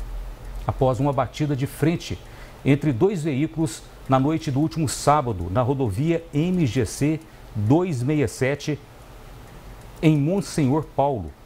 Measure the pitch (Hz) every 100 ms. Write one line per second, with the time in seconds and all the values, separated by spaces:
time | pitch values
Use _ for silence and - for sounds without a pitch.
0 | - - - - - - - - 131 127
1 | 143 135 120 - 151 135 139 - 156 170
2 | - 90 - - - - - 143 156 113
3 | 190 190 156 131 156 156 160 - - -
4 | - 131 139 160 151 131 151 165 139 -
5 | - 151 123 92 85 104 120 135 120 95
6 | 160 165 - 143 175 185 135 127 101 -
7 | 147 156 - - - 107 104 156 185 127
8 | 127 151 117 - 131 143 - 139 - -
9 | - - - - - - - - - -
10 | 160 151 143 196 - - 131 151 143 -
11 | 143 120 78 -